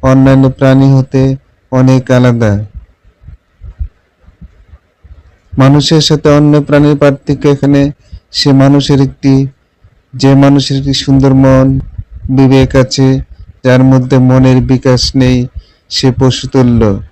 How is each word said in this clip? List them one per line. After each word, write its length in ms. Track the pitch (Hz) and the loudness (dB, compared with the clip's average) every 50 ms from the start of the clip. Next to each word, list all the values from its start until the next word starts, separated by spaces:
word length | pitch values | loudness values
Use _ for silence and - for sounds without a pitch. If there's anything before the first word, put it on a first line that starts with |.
| - 135 | 0 0
অন্যান্য 360 | 131 135 131 135 135 135 135 131 127 - | 2 2 2 2 2 2 2 0 -2 -2
প্রাণী 300 | 139 135 131 135 135 135 135 | 0 0 2 2 2 2 2
হতে 260 | 135 131 - - 135 131 135 135 135 _ _ _ _ _ _ | 0 -2 -2 -2 -2 -2 -2 -4 -6 _ _ _ _ _ _
অনেক 320 | - 131 131 131 131 131 127 - | -4 0 0 2 2 0 0 0
আলাদা। 420 | 131 127 123 123 120 117 117 107 101 101 107 104 _ - - _ _ _ _ _ _ _ _ - - - _ _ _ _ - - - _ - - _ _ _ _ _ _ _ - _ _ - - _ _ _ _ - - _ _ _ _ _ - - - _ - _ _ _ _ - | 0 0 2 0 0 0 0 -2 -2 -2 -6 -8 _ -20 -20 _ _ _ _ _ _ _ _ -20 -20 -20 _ _ _ _ -20 -20 -12 _ -12 -12 _ _ _ _ _ _ _ -20 _ _ -20 -20 _ _ _ _ -20 -20 _ _ _ _ _ -20 -20 -20 _ -20 _ _ _ _ -4
মানুষের 480 | - 131 135 143 147 139 - 165 160 147 - | 0 2 2 2 2 2 0 0 0 0 0
সাথে 200 | 156 147 - 151 147 147 | -2 -2 0 0 0 2
অন্য 160 | 151 147 147 147 143 139 | 2 2 0 0 0 0
প্রাণীর 280 | 151 143 147 147 151 143 | 0 0 2 2 0 0
পার্থক্য 420 | 151 143 139 139 _ - 143 139 - 147 143 | 0 -2 -2 -2 _ -8 -8 -2 0 -2 -2
এখানে 260 | 139 - 139 143 139 139 143 143 _ _ _ - - _ _ - - | 0 0 0 0 0 0 -2 -4 _ _ _ -20 -20 _ _ -10 -6
সে 120 | - 147 139 | -2 0 2
মানুষের 460 | 135 135 139 139 143 135 - 147 135 139 135 | 2 4 4 2 0 0 0 0 0 0 -2
একটি, 260 | 135 _ - 139 135 135 139 135 135 _ _ _ _ _ _ - _ _ _ _ - | -4 _ -2 0 0 0 0 -4 -8 _ _ _ _ _ _ -20 _ _ _ _ -12
যে 180 | 127 131 135 139 135 139 | -2 0 2 2 4 4
মানুষের 320 | 139 143 143 131 - 139 135 | 2 2 0 -2 -2 -6 -6
একটি 160 | 139 139 135 - - | -4 -6 -6 -6 -2
সুন্দর 280 | - 135 135 131 139 135 131 135 | -2 0 0 2 2 2 2 2
মন, 240 | 135 131 131 131 135 135 135 131 - - - - _ - - - - 135 131 | 2 2 2 2 0 -2 -4 -6 -10 -14 -18 -18 _ -18 -16 -10 -6 0 0
বিবেক 340 | 135 131 135 135 131 131 - | 2 2 4 2 2 2 0
আছে, 320 | 135 131 127 - - 135 131 135 135 131 _ - _ - _ - _ _ | -2 -2 -2 -2 -2 0 0 0 -2 -6 _ -18 _ -20 _ -20 _ _
যার 180 | 127 127 127 131 131 | 0 2 2 2 2
মধ্যে 260 | 131 131 127 127 139 131 127 127 | 2 2 0 0 0 0 2 2
মনের 300 | 127 131 131 131 131 127 120 123 | 2 2 2 2 2 0 0 0
বিকাশ 300 | 131 123 - 135 127 120 - - - 135 | -2 -2 0 0 -2 0 -2 -2 -2 0
নেই, 160 | 131 127 127 123 123 127 _ - - _ _ _ _ _ | 0 0 0 -2 -4 -6 _ -16 -20 _ _ _ _ _
সে 160 | - - - 131 123 - | -10 -4 -2 -2 -2 0
পশুতুল্য। 640 | 135 131 123 - - 127 - 135 127 123 120 117 113 107 98 98 - - | -2 -2 -2 -4 -8 -6 -2 0 0 2 2 0 0 0 -2 -4 -8 -16